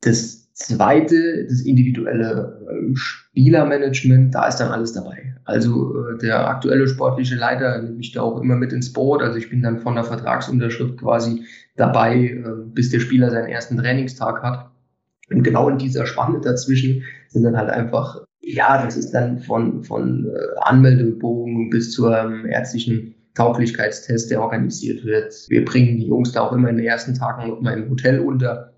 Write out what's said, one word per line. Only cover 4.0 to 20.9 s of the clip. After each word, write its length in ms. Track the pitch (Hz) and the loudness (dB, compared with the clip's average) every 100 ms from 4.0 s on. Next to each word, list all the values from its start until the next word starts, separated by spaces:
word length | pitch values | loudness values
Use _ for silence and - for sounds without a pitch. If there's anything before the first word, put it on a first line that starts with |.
| 131 127 131 131 | 4 6 6 4
da 140 | - | 0
ist 80 | - | 0
dann 140 | 117 | -2
alles 220 | 110 113 | -2 -4
dabei. 420 | 107 - - 131 - - | -6 -12 -12 -14 -14 -2
Also, 640 | 110 117 123 131 123 120 | 0 2 0 -2 -4 -6
äh, 80 | 117 | -4
der 280 | 117 113 - | -2 0 0
aktuelle 400 | 127 135 131 135 | -2 0 2 2
sportliche 480 | 131 131 131 127 123 | 0 -2 0 -2 -2
Leiter 460 | 120 123 127 120 | -2 0 -2 -2
nimmt 160 | 117 117 | -6 -10
mich 140 | - | -10
da 100 | 120 | -4
auch 180 | 113 117 | -4 -2
immer 160 | 123 123 | 0 0
mit 160 | 127 | 0
ins 220 | 127 120 | -4 -6
Boot. 300 | - 131 147 | -2 0 2
Also 160 | 123 113 | 0 -4
ich 100 | 113 | -4
bin 140 | 127 | -2
dann 160 | 117 113 | -2 -2
von 160 | 117 117 | -4 -4
der 80 | |
Vertragsunterschrift 960 | 117 117 120 127 127 127 117 117 127 - | -4 -6 -4 -4 -2 -2 -2 -4 -6 -6
quasi 480 | - 117 117 117 - - _ - | -2 0 0 -4 -8 -20 _ 0
dabei, 400 | 123 123 113 123 | 0 2 2 4
äh, 280 | 123 123 120 110 113 | 2 -2 -10 -10 -10
bis 240 | - 123 | -2 0
der 80 | 120 | 0
Spieler 320 | 117 131 123 | 2 4 4
seinen 160 | 113 113 | 2 -4
ersten 300 | 117 117 123 | -6 -6 -4
Trainingstag 680 | 123 127 131 - 113 113 | 0 -2 -2 -4 -6 -4
hat. 260 | 123 127 - _ _ _ _ _ _ | -4 -6 -10 _ _ _ _ _ _
Und 120 | - | 2
genau 260 | 131 - 143 | 4 4 2
in 80 | 135 | 2
dieser 280 | 131 127 123 | -2 -2 -4
Spanne 340 | - 143 156 | -2 -2 0
dazwischen 600 | 135 123 - 131 131 131 - - _ | 0 -2 2 2 2 0 -4 -18 _
sind 140 | 110 | 0
dann 140 | 117 117 | 2 2
halt 120 | 107 | 0
einfach, 540 | 120 117 117 120 - - _ | -2 -2 -2 -4 -10 -20 _
ja, 420 | - - 131 139 | -8 0 2 2
das 120 | - - | 0 -4
ist 160 | - | -4
dann 280 | 127 120 123 | -2 -2 -4
von, 440 | - 113 117 - | -4 -2 -2 -4
von, 440 | - 110 123 127 127 | -6 -4 -2 -2 -4
äh, 320 | - - - | -4 -6 -2
Anmeldebogen 1080 | - 131 131 | 4 8 8